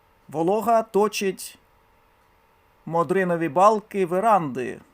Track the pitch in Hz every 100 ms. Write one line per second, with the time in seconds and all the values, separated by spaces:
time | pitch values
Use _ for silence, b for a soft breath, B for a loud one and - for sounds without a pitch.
0 | _ _ - 147 165 214 220 226 220 190
1 | 208 - 196 185 - - _ _ _ _
2 | _ _ _ _ _ _ _ _ - 165
3 | 160 190 180 170 165 139 208 214 - 202
4 | 175 180 226 202 151 123 117 - -